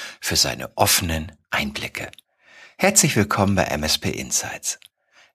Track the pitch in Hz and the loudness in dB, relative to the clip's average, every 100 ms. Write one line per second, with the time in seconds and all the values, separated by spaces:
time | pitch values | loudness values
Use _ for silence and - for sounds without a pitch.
0 | - - - 85 69 60 62 - 101 - | -14 -10 -2 0 0 -2 -8 0 2 2
1 | 85 80 78 - _ - 69 - - - | 0 -4 -6 -14 _ -4 -4 -6 -10 -10
2 | - - _ _ _ - - - 190 208 | -12 -14 _ _ _ -20 -20 0 4 4
3 | - - - - 98 95 - 76 76 - | 4 4 2 2 2 4 2 -2 -2 -2
4 | 87 - 62 - - - - - - _ | -2 -4 -4 -4 -4 -8 -8 -10 -14 _
5 | _ _ _ | _ _ _